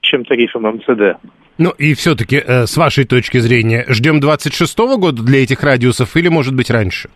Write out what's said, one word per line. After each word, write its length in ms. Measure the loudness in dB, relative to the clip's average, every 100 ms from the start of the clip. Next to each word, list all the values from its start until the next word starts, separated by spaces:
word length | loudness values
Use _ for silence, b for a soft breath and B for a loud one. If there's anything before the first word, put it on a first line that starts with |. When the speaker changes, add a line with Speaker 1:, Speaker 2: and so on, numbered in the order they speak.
Speaker 1:
чем 240 | -2 -2
тарифам 400 | -2 -2 -2 -2
М 180 | -4 -6
Ц 120 | -4
Д. 220 | 0 0 -2 -12 _ _ -2
Speaker 2:
Ну 120 | -2 0
и 160 | -2
всё-таки, 420 | 0 0 -2 0 -2
э, 300 | 0 0 0
с 100 | 0
вашей 300 | 0 0 2
точки 320 | 0 2 0
зрения, 480 | 2 2 2 0 0
ждём 320 | 0 2 2
двадцать 320 | 2 0 -2
шестого 460 | -4 -4 0 0 2
года 240 | 0 0
для 200 | 2 2
этих 200 | 2 0
радиусов 520 | 0 2 2 0 -2
или, 140 | 0 2
может 260 | 0 0
быть, 160 | -2 0
раньше? 380 | 0 -2 -6 -14